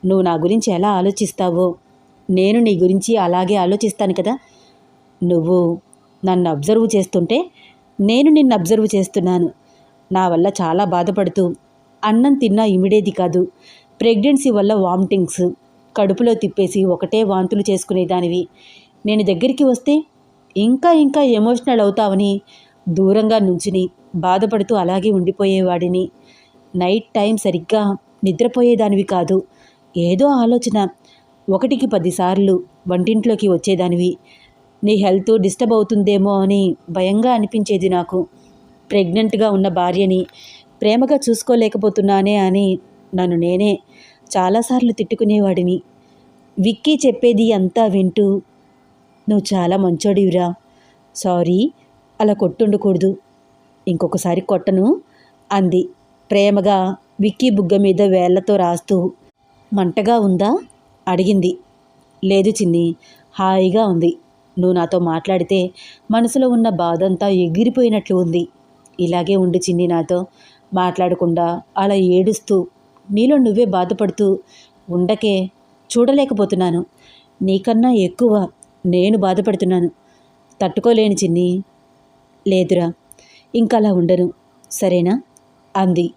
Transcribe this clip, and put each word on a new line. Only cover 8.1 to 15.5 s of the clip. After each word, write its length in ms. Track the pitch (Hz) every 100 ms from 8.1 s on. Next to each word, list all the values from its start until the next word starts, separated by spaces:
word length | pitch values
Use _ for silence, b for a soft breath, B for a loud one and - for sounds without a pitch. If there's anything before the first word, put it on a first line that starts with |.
| 233 294
నిన్ను 240 | 311 269 214
అబ్జర్వ్ 320 | 170 220 214
చేస్తున్నాను. 600 | 202 185 202 180 180 175 - b b b b _
నా 120 | 185 185
వల్ల 200 | 165 175
చాలా 340 | 196 170 170 175
బాధపడుతూ 580 | 175 175 190 185 202 180 - _ _ _ _
అన్నం 300 | 214 220 269
తిన్నా 320 | 277 233 202 220
ఇమిడేది 460 | 185 190 214 202
కాదు. 300 | - 180 175 190 _ b b b _
ప్రెగ్నెన్సీ 500 | 226 220 247 277 269
వల్ల 240 | 208 202
వామిటింగ్స్, 720 | 214 190 180 190 202 170 - 180